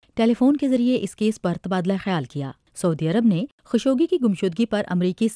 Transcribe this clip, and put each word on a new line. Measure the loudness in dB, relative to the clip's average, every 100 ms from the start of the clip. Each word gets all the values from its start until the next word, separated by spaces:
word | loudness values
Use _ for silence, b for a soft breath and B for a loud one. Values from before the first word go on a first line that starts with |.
| _ 0
ٹیلی | 0
فون | 4 4 2
کے | 2
ذریعے | 2 2 0
اس | -2 -2
کیس | -2 0
پر | -4 -4
تبادلہ | -2 -2 0 -2
خیال | -2 -4
کیا۔ | -4 -8 -8 -12 _ -4
سعودی | -2 0 0
عرب | 2 2
نے | 2 -2 _ _
خشوگی | -2 0 0 0
کی | 0
گمشدگی | 0 0 -2 -2 -2
پر | -2 -2
امریکی | -2 -2 0 -2